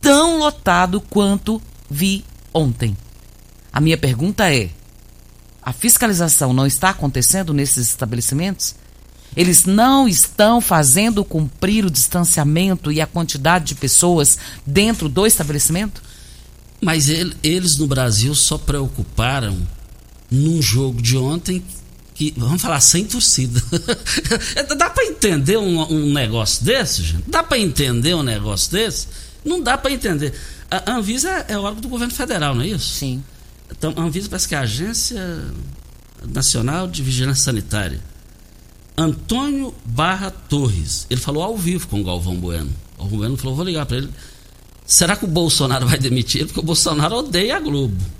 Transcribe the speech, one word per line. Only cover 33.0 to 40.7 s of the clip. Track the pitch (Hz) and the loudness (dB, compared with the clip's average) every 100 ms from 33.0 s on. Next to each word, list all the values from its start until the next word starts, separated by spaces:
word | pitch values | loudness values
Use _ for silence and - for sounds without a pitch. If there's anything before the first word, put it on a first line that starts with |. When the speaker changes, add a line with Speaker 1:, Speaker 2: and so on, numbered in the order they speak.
| 139 127 135 - - - - | -6 -6 -10 -18 -20 -20 -20
Speaker 2:
Então, | - 156 160 | -8 -6 -2
a | |
Anvisa | 165 160 202 | -4 -4 -6
parece | - - | -6 -4
que | |
é | 147 | -2
a | |
Agência | 123 110 185 226 - 233 185 165 143 - 139 - - - - - - | -2 -4 -4 -4 -4 -6 -8 -8 -10 -10 -12 -14 -18 -20 -20 -16 -8
Nacional | 127 131 127 117 160 185 | -4 -2 -2 -2 -4 -6
de | 165 | -6
Vigilância | 131 127 131 139 | -4 -2 -2 0
Sanitária. | 139 113 - 107 92 69 - - - - - - - - - - | -2 -2 -4 -4 -4 -8 -12 -18 -20 -20 -20 -20 -20 -20 -12 -2
Antônio | 160 - - 226 277 277 262 - 113 | -2 -2 -2 -2 0 -2 -4 -10 -8
Barra | 117 165 190 196 | -2 0 0 -6
Torres, | 185 - 147 131 | -10 -4 0 0